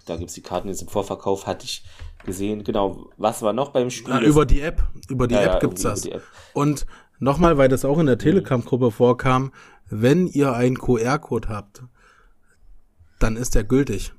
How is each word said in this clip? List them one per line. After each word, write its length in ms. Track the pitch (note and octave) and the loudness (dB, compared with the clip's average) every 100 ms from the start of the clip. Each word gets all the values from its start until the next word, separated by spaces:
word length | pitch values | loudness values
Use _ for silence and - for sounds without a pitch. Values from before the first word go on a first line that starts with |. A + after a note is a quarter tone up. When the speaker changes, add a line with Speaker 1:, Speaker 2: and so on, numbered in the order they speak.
| - | -12
Speaker 1:
Da 100 | E2 | -10
gibt's 180 | E2+ | -10
die 60 | - | -14
Karten 260 | - F2+ G2 | -8 -6 -6
jetzt 120 | E2 | -8
im 60 | E2+ | -6
Vorverkauf, 580 | G#2 G2 G2 G2+ G2 - | -6 -6 -6 -4 -4 -4
hatte 180 | F2+ | -8
ich 200 | - - - - - - | -10 -14 -14 -18 -18 -14
gesehen. 400 | - F#2 G2+ G#2+ | -12 -6 -6 -4
Genau, 460 | G2+ A2 G2 E2 - - | -4 -2 -2 -4 -16 -2
was 260 | G#2 A#2 | -2 0
war 100 | A2 | -2
noch 180 | A2+ C#3 | -2 -2
beim 200 | C3+ B2 | -2 -2
Spiel? 220 | B2 B2+ | -6 -4
Speaker 2:
Ah, 80 | C3 | 2
über 260 | D3+ D3+ C3 | 4 4 6
die 140 | C#3 | 4
App. 220 | D#3+ - - - - | 4 0 -2 -4 -8
Über 180 | B2+ B2 | -2 0
die 60 | |
Speaker 1:
Ja, 80 | G#2+ | 2
Speaker 2:
App 100 | F#2+ | 2
Speaker 1:
ja, 40 | F#2 | 2
Speaker 2:
gibt's 260 | - - | 0 -2
Speaker 1:
irgendwie 100 | A2+ G2+ | -4 -4
Speaker 2:
das. 60 | - | -8
Speaker 1:
über 120 | - | -12
die 60 | |
App. 20 | - - - | -14 -20 -8
Speaker 2:
Und 320 | C3+ C#3+ C#3 - - _ _ | -2 0 0 -6 -10 _ _
nochmal, 400 | B2 C#3+ E3+ C#3+ | -2 4 4 6
weil 100 | C3 | 4
das 160 | B2+ | 4
auch 140 | C3+ E3+ | 0 2
in 80 | D3 | 2
der 80 | A#2 | 2
Speaker 1:
Mhm. 40 | |
Speaker 2:
Telegram-Gruppe 720 | D3+ F#3+ - B2 - B2 B2 | 2 2 2 -2 0 0 0
vorkam, 600 | G#2+ B2 B2 C3 B2+ C3+ - - _ - | 4 2 4 2 0 -2 -10 -20 _ -12
wenn 360 | G#2+ A#2+ F3 F3+ | 0 2 4 2
ihr 240 | C#3 C#3 | 2 0
einen 240 | B2 B2+ B2+ | 2 0 0
Q-R-Code 720 | B2 A#2 A#2+ D3+ - A#2 A2 | 0 0 0 -2 -4 -6 -4
habt, 340 | G#2 - - B2 _ _ _ _ _ _ _ - - - _ - - | -8 -12 -20 -20 _ _ _ _ _ _ _ -20 -20 -20 _ -20 -2
dann 180 | A2+ A2+ | 0 0
ist 180 | B2 | 0
der 100 | - | 0
gültig. 480 | G#2 C3 C#3 G2 - | 2 2 0 -4 -8